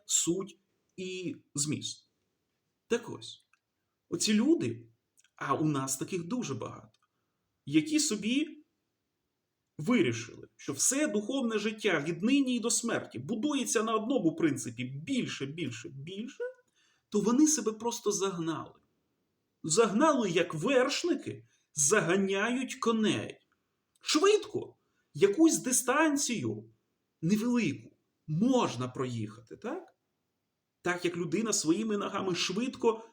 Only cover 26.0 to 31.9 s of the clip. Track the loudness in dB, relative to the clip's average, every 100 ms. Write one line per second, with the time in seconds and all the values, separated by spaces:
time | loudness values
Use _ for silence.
26 | 4 2 -2 -2 -2 -6 -10 _ _ _
27 | _ -4 0 2 2 2 0 -2 -10 _
28 | _ _ -6 0 4 4 2 -2 -6 -4
29 | -4 -4 -6 -10 -18 -12 -8 -8 -12 _
30 | _ _ _ _ _ _ _ _ -4 -2
31 | -2 -2 -2 -2 0 0 2 2 2